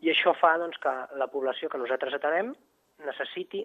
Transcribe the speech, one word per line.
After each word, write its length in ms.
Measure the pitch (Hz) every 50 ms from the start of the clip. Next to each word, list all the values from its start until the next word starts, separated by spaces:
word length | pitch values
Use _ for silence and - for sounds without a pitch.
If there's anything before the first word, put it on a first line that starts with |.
| 160
i 60 | 165 156
això 220 | - - 185 160
fa, 140 | - - 165 160 165
doncs, 160 | 170 170 -
que 160 | - - 143 131 131 127 - 143
la 140 | 139 131 123 135
població 380 | 139 131 131 127 - - 117 -
que 60 | 139
nosaltres 320 | 123 120 131 127 143 131 131
atenem 380 | 143 - 147 156 175 202 240 294 - _ _ _ _ _ _ _ - 156
necessiti 560 | 143 127 - 139 - - 180 185 - - 196 -